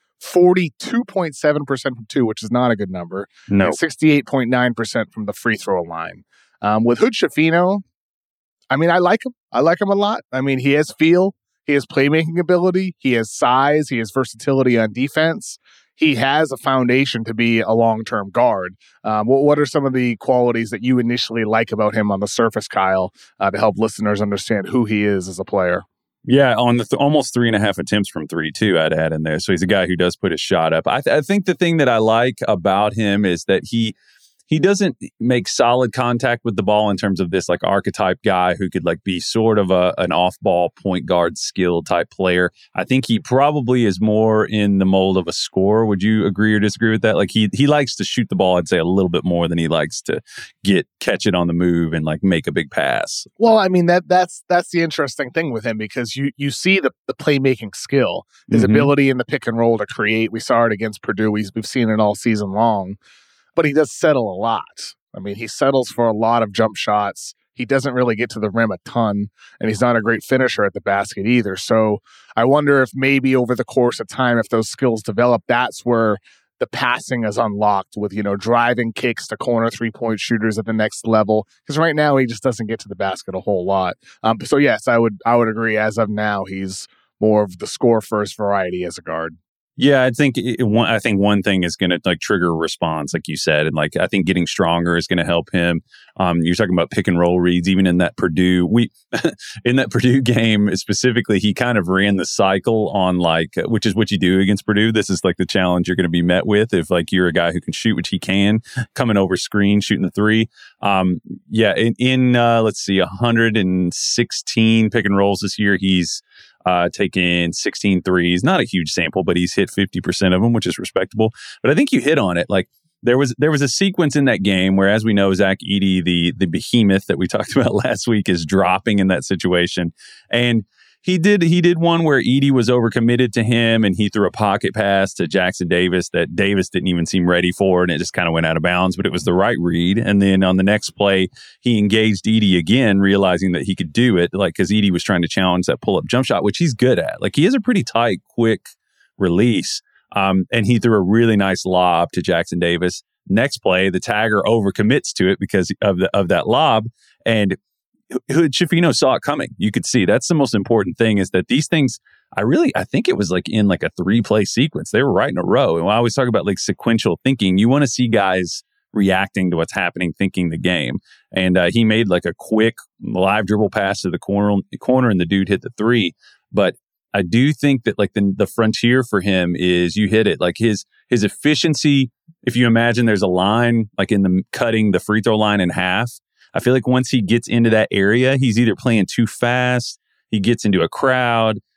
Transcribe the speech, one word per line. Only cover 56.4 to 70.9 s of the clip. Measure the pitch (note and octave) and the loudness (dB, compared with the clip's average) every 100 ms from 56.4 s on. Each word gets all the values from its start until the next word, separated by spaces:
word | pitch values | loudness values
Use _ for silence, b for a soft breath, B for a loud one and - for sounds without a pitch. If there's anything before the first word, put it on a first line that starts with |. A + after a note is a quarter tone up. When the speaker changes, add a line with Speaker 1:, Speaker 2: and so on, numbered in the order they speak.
| C#3+ | -6
Speaker 1:
see | - F#3 F#3+ | -2 0 2
the, | C#3 - - | 0 -4 -12
the | |
playmaking | - D3+ C#3 C3+ B2+ G#2 - | -6 -2 0 0 -2 -6 -14
skill, | - C#3 G2+ F2+ - b b | -4 0 0 -4 -12 b b
his | A2+ | 2
Speaker 2:
Mm-hmm. | G#2 | 4
Speaker 1:
ability | A2 C#3+ C#3+ C#3 | 4 4 2 2
in | B2+ | 0
the | - | -4
pick | C#3 - | -6 -4
and | A#2 | 0
roll | A#2 A2 | 0 0
to | G#2 | -2
create. | - G#2+ A2 A2+ | -4 -2 0 -2
We | A2+ | -4
saw | - A#2 A#2 | 0 2 2
it | |
against | G#2 A2 G2+ | 0 -6 -8
Purdue. | - G2+ A2 | -6 -2 0
We've, | G#2+ G2 | -2 -4
we've | A2+ - | -8 -4
seen | C3 A2+ | 0 2
it | A2 | 2
all | G#2 G2+ | 2 0
season | A#2 G#2+ G2 | 0 0 -2
long. | G2+ A#2 G#2 F#2 G2 b b b b b - | 0 0 0 -6 -12 b b b b b -2
But | D3+ | 0
he | |
does | C#3+ C#3+ | 2 0
settle | - D#3+ C3+ G#2+ | 0 2 2 0
a | F#2 | -4
lot. | A2+ G#2+ - - - - _ - | -4 -4 -6 -16 -18 -20 _ -14
I | |
mean, | G2 G2+ | -10 -10
he | A2+ | -10
settles | - C3+ C3+ B2 | -2 2 2 0
for | - A#2 | -2 0
a | |
lot | G#2+ A2+ A#2 | 0 0 2
of | G#2+ | 0
jump | G2+ G#2+ G2+ | 0 -2 -2
shots. | - G#2 G2+ - - - _ - | -2 -2 -2 -8 -16 -20 _ -10
He | A#2 | -2
doesn't | C3+ C3 B2 | -2 0 0
really | A#2+ G#2+ | 0 0
get | A#2 | -4
to | A2 | -4
the | G#2 | -4
rim | A2 A2+ | 0 -2
a | F#2 - | -4 -6
ton, | A#2+ G#2+ G2+ G#2 _ b b | -2 -2 -2 -6 _ b b
and | A2+ | -4
he's | G#2 | 0
not | B2 A#2 | 2 2
a | |
great | G#2+ A2 | 0 -2
finisher | - C3 B2+ - | 0 0 0 0
at | G2+ | -2
the | - | -2
basket | - | -2